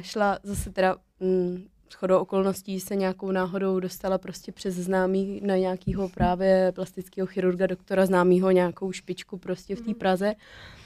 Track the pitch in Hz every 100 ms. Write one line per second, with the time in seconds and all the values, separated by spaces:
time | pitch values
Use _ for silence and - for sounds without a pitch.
0 | 185 220 202 190 202 196 196 185 185 -
1 | _ - 185 185 180 180 190 _ _ -
2 | 185 185 185 190 196 190 - 190 190 196
3 | 190 190 190 190 185 190 190 185 180 -
4 | 190 185 185 - - - 196 180 180 185
5 | 185 190 196 202 202 185 185 185 - 180
6 | 185 - 180 180 190 190 185 180 185 -
7 | - - 185 - 185 180 190 180 - 190
8 | 190 180 180 180 190 185 175 - 190 185
9 | - 180 - 185 185 180 - 196 226 226
10 | 190 180 202 214 - - - -